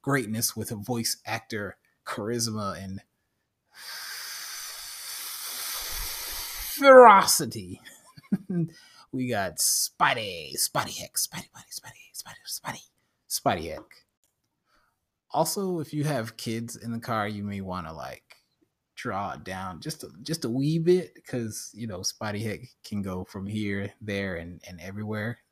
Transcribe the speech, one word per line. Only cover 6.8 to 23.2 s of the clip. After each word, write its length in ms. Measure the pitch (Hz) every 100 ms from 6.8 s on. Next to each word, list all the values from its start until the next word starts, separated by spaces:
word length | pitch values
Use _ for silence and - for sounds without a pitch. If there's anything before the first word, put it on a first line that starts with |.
| 277 262 240 196 - - 131 117 90 92 -
<laughs> 40 | - - - - 196 - 180 165 - - - -
We 180 | 131 127
got 280 | 113 95 80
Spidey, 1000 | - - - _ 156 131 107 87 73 67
Spidey 420 | - 151 107 -
Heck, 160 | 95
Spidey, 340 | - - - -
Spidey, 220 | - -
Spidey, 400 | - - - -
Spidey, 320 | - - - -
Spidey, 420 | - - - - _ _ _ _
Spidey 420 | - - 95 80
Heck. 340 | 76 - - _ _ _ _ _ _ _ _ _ _ _ _ _
Also, 500 | - 160 - 190 175
if 140 | 143
you 100 | 151
have 320 | 147 139 113 -
kids 400 | - 113 117 -
in 160 | 117
the 60 | 117
car, 280 | 117 113 104
you 160 | 104
may 200 | 101 101
wanna, 320 | 95 92 80
like, 420 | 80 - - _ - _ _ _ _ _ -
draw 360 | 127 98 101
it 120 | -
down 360 | 76 92 95 92
just 240 | 151 -
a, 60 | - -
just 220 | 113 165
a 60 | 117
wee 280 | 120 139 165
bit, 340 | 165 180 170 - -
'cause, 440 | 127 113 110 -
you 140 | 104 117
know, 140 | -
Spidey 420 | 110 - 110 104
Heck 180 | 110 101 127 _
can 160 | - 104
go 240 | 98 92